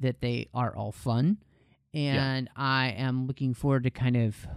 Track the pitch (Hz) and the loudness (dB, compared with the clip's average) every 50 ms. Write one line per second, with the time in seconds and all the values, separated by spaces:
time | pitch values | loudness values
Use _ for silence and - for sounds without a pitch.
0 | 127 131 120 - - 120 120 120 110 - - 123 127 110 - - 107 107 - - | -2 -2 -2 0 -2 -2 -2 -2 -4 -4 -4 -2 -2 -2 -2 -4 -8 -8 -8 -6
1 | - 127 113 117 135 170 214 208 _ _ _ _ _ _ _ _ _ _ - 151 | -2 0 2 2 4 2 2 0 _ _ _ _ _ _ _ _ _ _ -6 -4
2 | 143 143 139 135 135 135 131 131 127 - - - 139 135 135 131 131 127 101 95 | -2 0 2 2 2 0 0 -2 -4 -6 -6 -4 -2 0 2 2 2 0 0 -2
3 | 131 131 127 127 131 131 135 - 135 131 123 - - 143 135 131 123 127 - - | -2 0 0 0 -2 -2 -4 -2 -2 -2 -2 0 2 2 2 4 2 0 -2 0
4 | 123 123 123 120 117 110 104 - - - - | 0 2 4 4 2 2 0 -4 -10 -14 -14